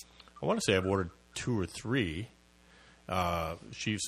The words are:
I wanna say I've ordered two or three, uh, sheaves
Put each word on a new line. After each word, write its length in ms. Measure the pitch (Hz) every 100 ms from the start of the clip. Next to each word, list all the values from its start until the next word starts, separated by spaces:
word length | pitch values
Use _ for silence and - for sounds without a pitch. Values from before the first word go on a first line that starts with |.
| - - - -
I 40 | 143
wanna 160 | 220
say 160 | - 95
I've 80 | 95
ordered 240 | 98 85 - -
two 260 | - - 113
or 60 | 87
three, 640 | - 107 131 90 80 117 - - - - - - - -
uh, 460 | 92 87 85 82 85 -
sheaves 320 | - 110 104